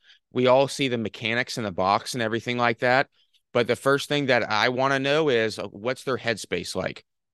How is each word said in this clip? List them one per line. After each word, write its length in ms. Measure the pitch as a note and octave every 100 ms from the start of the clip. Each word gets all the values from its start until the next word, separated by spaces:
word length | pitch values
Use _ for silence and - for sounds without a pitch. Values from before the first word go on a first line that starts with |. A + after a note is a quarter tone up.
| _ _ _
we 140 | B2 B2
all 220 | B2+ C#3
see 200 | - C3
the 100 | A#2+
mechanics 600 | G#2 - A2+ A#2 B2+ -
in 60 |
the 60 | G#2+
box 440 | F2+ F#2 G#2+ -
and 80 | C3
everything 340 | A2 A2+ B2 A#2+
like 220 | A#2+ A#2
that. 300 | B2+ B2+ C#3+ _ _ _ _
But 140 | A#2+ A2+
the 100 | A2+
first 320 | C3+ C#3 -
thing 180 | D3 C3+
that 240 | A#2+ G#2
I 200 | G#2+ A#2
wanna 280 | B2 C3+ C3+
know 300 | C#3 D3 D#3
is, 300 | A#2 A2 -
uh, 80 | G2
what's 340 | G2+ A2+ C3
their 160 | - A#2+
headspace 560 | A#2 G#2+ - F2 F2+
like? 300 | F#2 F#2+ - - _ _